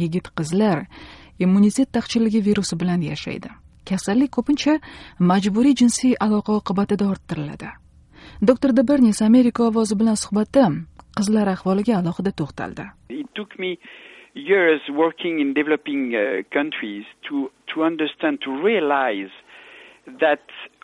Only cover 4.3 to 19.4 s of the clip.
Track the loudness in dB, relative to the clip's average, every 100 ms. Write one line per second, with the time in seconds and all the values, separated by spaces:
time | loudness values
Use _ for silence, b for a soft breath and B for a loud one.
4.3 | 0 -2 0 2 0 B B B B 2
5.3 | 4 2 4 4 6 4 4 0 2 2
6.3 | 0 0 -2 0 -2 0 0 0 -2 -6
7.3 | -8 -8 -10 -14 -16 -20 -20 _ B B
8.3 | B 2 4 4 4 4 4 4 4 4
9.3 | 6 4 2 0 0 0 0 0 0 -2
10.3 | -2 2 4 4 2 -8 -20 -10 -4 0
11.3 | 0 0 -2 -2 0 0 0 -2 -2 -6
12.3 | -4 -8 -8 -12 -12 -14 -18 -14 -12 -12
13.3 | -14 -14 -8 -8 -8 B B B B B
14.3 | -14 0 2 4 2 -2 0 0 -2 -4
15.3 | -2 -2 -2 -2 -4 -4 -6 -4 -2 -2
16.3 | -4 -4 -4 -4 -6 -10 -12 -16 _ -10
17.3 | -8 -8 -12 -12 -4 -4 -2 -6 -4 -6
18.3 | -4 -8 -4 0 0 0 0 -2 -4 -10
19.3 | -16